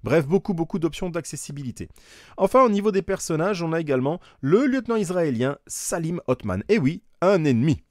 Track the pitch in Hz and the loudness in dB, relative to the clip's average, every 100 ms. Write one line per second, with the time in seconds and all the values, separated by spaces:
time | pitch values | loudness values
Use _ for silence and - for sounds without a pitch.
0 | 113 151 139 190 - 170 165 190 160 - | 2 0 2 0 0 -4 -2 -2 -4 -4
1 | 185 170 156 147 - 143 135 - - - | -6 -6 -8 -12 -12 -10 -10 -10 -14 -16
2 | - - - - 190 254 254 202 208 196 | -20 -20 -20 -2 2 4 4 4 2 0
3 | 170 190 - 160 175 196 170 160 156 131 | -2 -6 -2 -2 0 -2 -2 -4 0 0
4 | 131 175 - _ 135 190 277 262 233 226 | 0 -4 -10 _ 2 4 4 0 -2 -2
5 | 180 185 165 117 127 - - - - - | 0 0 0 0 -2 -4 -10 -10 -6 -4
6 | 160 175 - - 104 92 - 220 135 175 | -4 -4 -2 -4 -2 -4 0 2 2 -2
7 | _ _ 180 196 156 120 147 135 _ | _ _ 2 4 4 4 2 0 _